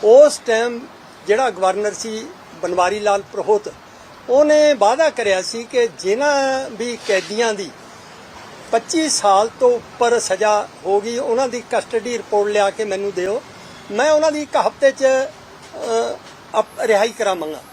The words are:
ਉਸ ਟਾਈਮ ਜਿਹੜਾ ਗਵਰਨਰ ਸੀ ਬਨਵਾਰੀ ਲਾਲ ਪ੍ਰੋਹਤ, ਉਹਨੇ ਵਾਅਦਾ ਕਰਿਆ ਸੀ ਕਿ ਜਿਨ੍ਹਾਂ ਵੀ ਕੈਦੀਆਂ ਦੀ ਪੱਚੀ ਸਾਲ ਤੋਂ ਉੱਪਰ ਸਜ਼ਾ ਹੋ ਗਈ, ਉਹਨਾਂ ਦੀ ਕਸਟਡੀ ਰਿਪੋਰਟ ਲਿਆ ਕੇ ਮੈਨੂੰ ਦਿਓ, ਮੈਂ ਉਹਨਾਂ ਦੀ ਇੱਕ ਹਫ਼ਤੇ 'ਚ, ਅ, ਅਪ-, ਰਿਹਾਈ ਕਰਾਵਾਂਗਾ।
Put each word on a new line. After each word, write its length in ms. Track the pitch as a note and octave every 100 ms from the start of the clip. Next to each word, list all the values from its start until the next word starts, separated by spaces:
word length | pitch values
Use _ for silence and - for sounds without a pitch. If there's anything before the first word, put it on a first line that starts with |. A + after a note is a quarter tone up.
ਉਸ 360 | G#3 B3 D4 - -
ਟਾਈਮ 340 | A3 A#3+ A#3 C4+ - - - -
ਜਿਹੜਾ 240 | G#3+ C4
ਗਵਰਨਰ 440 | F#3 F#3 F#3+ G#3
ਸੀ 320 | F#3+ A3+ A3 C#4 F4+ -
ਬਨਵਾਰੀ 460 | - F3 F3+ F3+ G#3
ਲਾਲ 220 | G#3 G3+
ਪ੍ਰੋਹਤ, 500 | G3+ G3 F3+ G#3 - - - - - - -
ਉਹਨੇ 460 | B3+ D4+ D4+ D4+
ਵਾਅਦਾ 360 | C#4 G3+ C4 D#4+
ਕਰਿਆ 320 | - G#3+ F#3
ਸੀ 220 | - A3+
ਕਿ 240 | A#3 B3+ A#3 D3+
ਜਿਨ੍ਹਾਂ 720 | F#3 G#3+ D4 C#4 C4+ C4 C4+
ਵੀ 280 | G#3 A#3+ A#3 -
ਕੈਦੀਆਂ 460 | F#3+ E3 G#3 A#3
ਦੀ 160 | G#3 F3 - - - - - - - - - -
ਪੱਚੀ 360 | A#3 A#3 E4 D#4
ਸਾਲ 420 | - G3+ G3 A3+ -
ਤੋਂ 100 | B3+
ਉੱਪਰ 500 | A#3+ - - A#3+ A#3
ਸਜ਼ਾ 480 | - F#3+ G#3+ G#3 G#3 - E3+
ਹੋ 140 | G3+
ਗਈ, 180 | G#3 A#3+
ਉਹਨਾਂ 300 | C4+ A3+ C4+
ਦੀ 140 | B3 -
ਕਸਟਡੀ 460 | A3+ - A#3 G#3+ A#3+
ਰਿਪੋਰਟ 340 | - G#3 G#3
ਲਿਆ 180 | G#3 G3
ਕੇ 140 | G3
ਮੈਨੂੰ 280 | G#3+ F#3+ G3+
ਦਿਓ, 300 | F3+ F#3 A3+ - - - - -
ਮੈਂ 200 | G3+ C#4+
ਉਹਨਾਂ 220 | D4+ D#4+
ਦੀ 100 | D4+
ਇੱਕ 140 | D4 D4
ਹਫ਼ਤੇ 340 | A3+ - C#4
'ਚ, 140 | C4+
ਅ, 1120 | C4 C4 C4+ - - - - - B3 A3+ A#3 - - - - A3
ਅਪ-, 200 | G#3+ -
ਰਿਹਾਈ 280 | A3+ G3+ A3+
ਕਰਾਵਾਂਗਾ। 540 | G#3+ G#3 F#3 D#3 D3 -